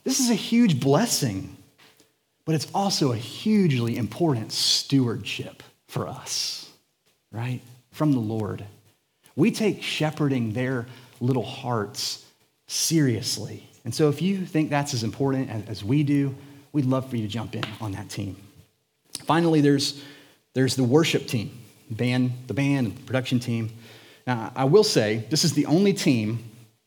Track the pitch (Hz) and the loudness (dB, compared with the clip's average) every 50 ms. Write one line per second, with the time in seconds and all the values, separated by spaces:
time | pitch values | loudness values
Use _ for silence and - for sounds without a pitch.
0 | _ - 262 269 254 233 233 - - - 233 233 240 202 151 120 - 139 135 165 | _ -4 -2 0 2 2 2 0 0 2 4 4 6 6 4 2 4 4 4 4
1 | 240 233 - - 147 117 98 95 95 - - - - _ _ _ - - _ _ | 4 2 0 0 0 0 -2 -4 -6 -8 -14 -18 -20 _ _ _ -20 -20 _ _
2 | _ _ _ _ _ _ _ _ _ 156 160 147 - - - 190 196 196 - - | _ _ _ _ _ _ _ _ _ -2 -2 -2 -2 -4 -4 -2 -2 0 0 0
3 | 160 131 117 110 - - - - - 214 214 208 190 160 135 120 117 117 117 120 | 0 0 0 -2 -6 -10 -12 -4 0 2 4 4 4 4 4 2 0 0 -2 -2
4 | 107 101 - - 175 160 135 110 104 - - - - - - - - - 139 135 | -4 -4 -2 0 0 0 2 0 -2 -6 -4 -2 0 2 2 0 0 2 2 2
5 | 123 120 101 - 101 - - - - - - - - - _ _ _ _ - - | 4 2 0 -4 -6 -8 -8 -8 -10 -12 -14 -18 -20 -20 _ _ _ _ -6 -6
6 | 104 78 71 - - - - - - - - - - - - _ _ _ _ _ | -6 -4 -8 -10 -10 -8 -6 -4 -4 -6 -6 -8 -12 -18 -20 _ _ _ _ _
7 | _ _ _ _ _ _ 104 110 120 127 123 123 - - - - _ _ _ - | _ _ _ _ _ _ -10 -8 -6 -6 -6 -8 -10 -16 -20 -20 _ _ _ 0
8 | 156 151 139 123 110 104 113 110 107 98 - 101 - - - - _ _ _ _ | 2 4 4 2 2 0 -2 -2 -2 -4 -4 -8 -10 -14 -18 -20 _ _ _ _
9 | _ _ _ _ _ - _ - 185 233 233 - 220 196 - - - - - - | _ _ _ _ _ -10 _ 2 2 2 4 2 0 0 0 0 -4 -6 -2 -2
10 | 156 156 147 - 151 143 135 123 117 110 104 127 127 127 135 120 117 - - - | -2 -2 0 0 0 2 2 2 0 0 -2 -2 -2 0 -2 -4 -4 -8 -12 -20
11 | - - - - 117 123 135 120 104 - - - - 127 120 110 101 101 - - | -20 -20 -10 -4 0 0 0 0 -2 -4 -8 -10 -4 -2 -2 -2 -2 -4 -6 -8
12 | - - - - - - _ _ _ _ _ _ _ - - - - - 160 160 | -6 -6 -8 -10 -14 -20 _ _ _ _ _ _ _ -8 -4 -2 0 2 4 4
13 | 147 131 113 101 - - - - 107 110 113 104 - - - _ _ 120 113 - | 4 4 2 0 -2 -4 -6 -6 -8 -10 -12 -14 -16 -20 -20 _ _ -8 0 2
14 | 160 147 143 147 165 190 196 190 180 151 - 160 156 - 147 143 139 - 135 117 | 2 2 2 2 0 -2 0 -2 -4 -2 -2 -2 0 0 0 -2 -2 -2 -2 -2
15 | 110 110 98 - 139 135 135 135 131 - 107 107 98 113 110 - 101 101 139 151 | -4 -4 -2 -2 0 0 0 0 -2 -4 -6 -8 -8 -8 -10 -8 -2 0 2 2
16 | 151 139 143 143 139 135 127 - - - - - - _ - 151 127 127 131 131 | 2 2 2 2 0 0 -4 -8 -14 -20 -20 -20 -20 _ -2 0 0 2 0 0
17 | 127 - 127 117 107 101 107 113 107 98 - 110 107 - 107 - 110 104 95 95 | -2 -4 -4 -4 -4 -4 -4 -6 -8 -6 -6 -8 -8 -8 -8 -10 -8 -8 -8 -8
18 | 95 - - - 101 98 90 - - - _ - _ _ _ _ _ _ _ _ | -10 -10 -8 -8 -8 -8 -10 -12 -18 -20 _ -20 _ _ _ _ _ _ _ _
19 | _ _ - - - - 147 165 170 165 160 151 143 143 143 139 - - - - | _ _ -16 -10 -2 0 2 2 4 4 4 4 6 4 4 4 0 -2 -6 -8
20 | - - - - - _ _ _ _ _ _ 127 135 127 - 135 131 117 131 160 | -16 -18 -20 -20 -20 _ _ _ _ _ _ 0 0 2 2 2 2 4 6 4
21 | 165 - - - - - - 110 98 - - - - - - - _ - 113 110 | 4 4 2 0 -2 -2 -4 -4 -4 -6 -10 -14 -18 -20 -20 -20 _ -10 -4 -2
22 | 120 123 123 127 127 127 120 - - - - 139 139 139 143 139 123 101 95 - | 0 0 2 2 2 0 -2 -4 -8 -6 -2 0 0 2 2 2 0 -2 -4 -8
23 | - - 117 131 127 - 127 120 - - 117 113 113 110 - - - - - - | -8 -4 -2 -2 0 0 -2 -2 0 -2 -2 -4 -4 -6 -8 -14 -20 -20 -20 -20
24 | - - - _ _ 127 123 113 110 - - 131 135 139 165 214 208 - - 139 | -20 -20 -20 _ _ -4 -4 -4 -4 -8 -4 -2 2 6 6 6 6 6 4 2
25 | 110 104 110 117 113 - 156 151 - 160 120 147 143 - 147 180 202 202 180 - | 2 2 0 -2 -2 -2 0 2 2 2 2 0 2 2 4 4 4 4 2 2
26 | - 165 131 113 107 107 113 110 - - - - - _ _ _ _ | 2 2 2 2 2 -2 -4 -4 -8 -12 -18 -20 -20 _ _ _ _